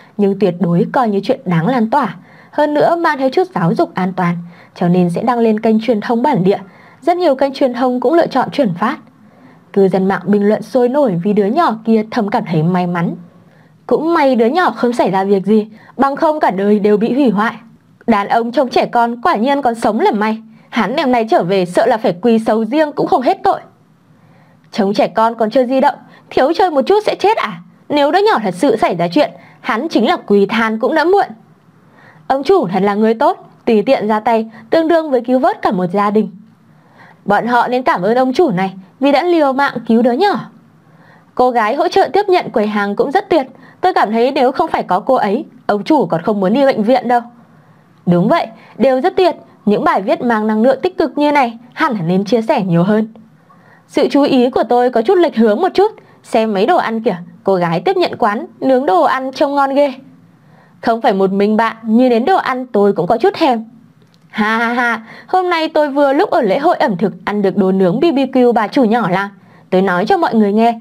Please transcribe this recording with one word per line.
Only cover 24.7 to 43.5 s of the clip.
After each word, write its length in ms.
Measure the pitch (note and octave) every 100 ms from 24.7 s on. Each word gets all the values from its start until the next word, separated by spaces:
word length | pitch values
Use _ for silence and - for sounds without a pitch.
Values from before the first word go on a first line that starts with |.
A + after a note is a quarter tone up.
"Trông 220 | - G3
trẻ 140 | G#3+ A3+
con 280 | - A3+ A#3
còn 140 | A3
chơi 180 | C4+ A#3+
di 120 | C4+
động, 160 | C#4 - - - _
thiếu 240 | - C4+ E4
chơi 140 | F#4+
một 100 | D4
chút 220 | A#3+ G4+ G#4
sẽ 100 | F#4
chết 180 | F#4+ A4+
à? 240 | G#3 - - _ -
Nếu 220 | D4 C#4+
đứa 80 | F4
nhỏ 200 | G#4 F4+
thật 100 | G3+
sự 220 | F3 C#4+ -
xảy 200 | E4 F3+
ra 120 | F3
chuyện, 200 | E3+ C#4+ - - -
hắn 280 | - A3 D#4+
chính 180 | - A#3
là 80 | F4
quỳ 300 | - G3+ G3
than 340 | A3 A3+ A3
cũng 160 | B3+ D#4
đã 80 |
muộn." 240 | D#4+ G4 - - _ _ _ _ _ - - - -
"Ông 160 | C4+
chủ 240 | C#4+ F#4+ G#3
thật 120 | F#3+
là 120 | G3+ G3+
người 180 | A3
tốt, 360 | A3+ D4 F#4 - _ -
tùy 160 | A3
tiện 260 | G3+ C4+ G#3
ra 120 | G#3+
tay, 300 | A3 A3+ A3 - -
tương 180 | D#4+ D#4+
đương 240 | E4 D#4+
với 100 | B3+
cứu 180 | B3 B3+
vớt 220 | D#4+ -
cả 100 | -
một 160 | F#3+ F3+
gia 180 | G3+ G3+
đình." 180 | G#3 G3 - - _ _ _ _ - - - -
"Bọn 220 | G3+ A3
họ 200 | B3 A#3
nên 160 | B3
cảm 180 | C4 C4
ơn 160 | F#3 A#3+
ông 160 | C4
chủ 180 | B3+ F4
này 220 | F3+ F#3+ F#3+ - _
vì 120 | C#4
đã 120 | C#4
liều 300 | F4 E4+ C#4+
mạng 240 | C4 C#4+ B3 -
cứu 140 | A3+
đứa 100 | B3
nhỏ." 380 | B3 G4+ C4+ - - - _ _ - - - _ -
"Cô 160 | B3+
gái 240 | A#3+ G#3+ C#4+
hỗ 120 | E4+
trợ 220 | G4 F#4
tiếp 120 | G4 G4+
nhận 220 | F4+ -
quầy 180 | A#3 G#3
hàng 280 | G#3+ G3+ G3+
cũng 160 | C4
rất 180 | F4+ G#4
tuyệt, 180 | E4 C4